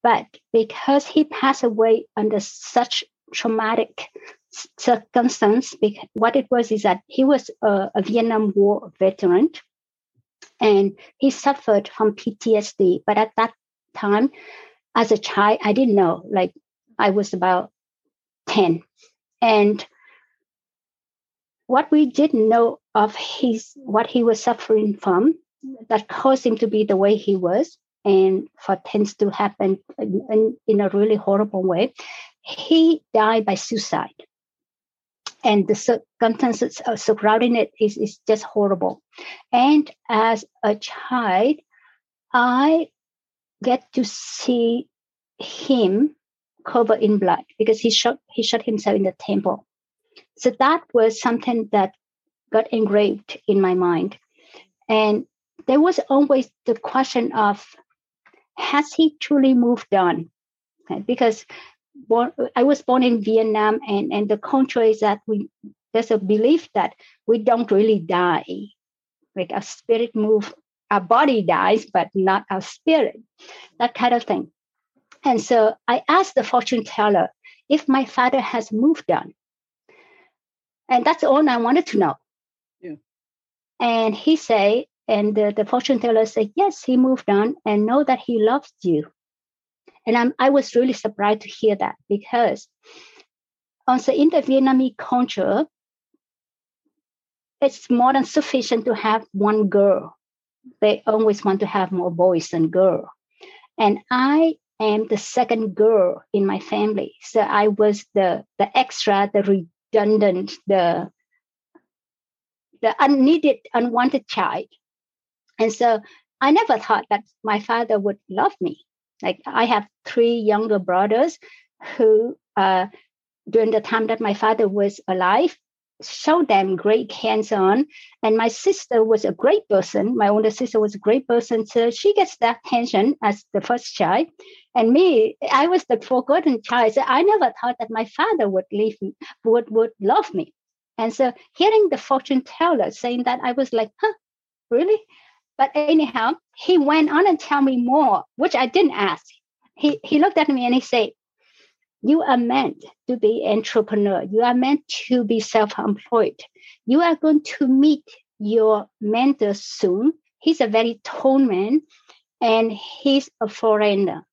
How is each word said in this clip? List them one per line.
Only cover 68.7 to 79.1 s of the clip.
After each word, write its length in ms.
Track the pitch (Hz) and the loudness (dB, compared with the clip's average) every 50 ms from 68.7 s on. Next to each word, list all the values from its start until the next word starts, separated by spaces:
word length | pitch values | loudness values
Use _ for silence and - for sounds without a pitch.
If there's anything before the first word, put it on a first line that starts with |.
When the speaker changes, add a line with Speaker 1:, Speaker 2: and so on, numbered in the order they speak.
| _ _ _ _ _ _ _ _ _ _ _ _ _ | _ _ _ _ _ _ _ _ _ _ _ _ _
Speaker 1:
Like, 160 | 196 180 170 | -10 -8 -6
our 100 | - - | -8 -10
spirit 540 | - - - - _ - 226 220 240 233 _ | -10 -10 -18 -18 _ -2 -2 -2 -2 -4 _
move, 380 | 220 214 214 220 214 208 - - _ _ _ _ _ _ _ | -4 0 0 0 0 0 -6 -14 _ _ _ _ _ _ _
our 120 | 208 202 | -4 -4
body 400 | 180 165 226 247 302 285 254 220 | 0 2 2 2 4 2 2 0
dies, 440 | 190 165 175 - 185 185 214 220 - | 0 0 0 0 2 0 0 0 -2
but 240 | - - 185 - 202 _ | -2 -4 -4 -4 -2 _
not 320 | 196 185 190 190 - - _ | -2 0 0 0 -2 -4 _
our 120 | 196 190 | -8 -8
spirit, 580 | 196 - - _ _ 320 320 311 240 - - - _ _ _ _ - - - - - _ _ _ | -8 -12 -18 _ _ 0 2 2 0 -2 -4 -10 _ _ _ _ -20 -20 -20 -20 -20 _ _ _
that 140 | 240 240 - | -4 -4 -2
kind 200 | - 240 247 247 | -2 0 0 0
of 100 | 240 233 | 0 -2
thing. 280 | - 214 - - - _ _ _ _ _ _ _ _ _ _ _ _ - _ - | -4 -6 -6 -6 -10 _ _ _ _ _ _ _ _ _ _ _ _ -20 _ -2
And 160 | 285 240 220 | 0 0 0
so 340 | 208 - 247 226 220 220 220 _ _ | 0 0 2 4 4 2 0 _ _
I 160 | - 240 - - | -2 -2 -2 0
asked 280 | - 302 359 381 - - | 0 0 0 0 0 -2
the 80 | 262 220 | -4 -2
fortune 400 | - - 247 240 - 254 226 214 | 0 -2 -2 -2 -2 -4 -4 -6
teller 460 | - - - 208 214 202 175 - - _ _ _ - _ _ _ | -8 -4 -2 0 2 2 2 0 -2 _ _ _ -20 _ _ _
if 200 | _ 285 302 - | _ -2 0 0
my 180 | - 262 269 262 | 0 0 0 -2
father 340 | - - - 247 254 262 269 | -2 -2 0 0 0 0 -2
has 320 | 226 - - 233 220 - | -4 -4 -6 -6 -6 -4
moved 400 | 220 214 247 302 320 - - - | -4 0 2 2 0 0 -2 -4